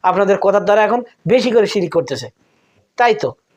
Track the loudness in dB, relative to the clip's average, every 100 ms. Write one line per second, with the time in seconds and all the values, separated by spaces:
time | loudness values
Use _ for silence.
0 | -2 0 0 0 2 0 2 2 2 -2
1 | -6 _ 0 0 2 2 0 -2 -4 -4
2 | -4 -6 -12 _ _ _ _ _ _ -2
3 | 0 0 -4 -8 _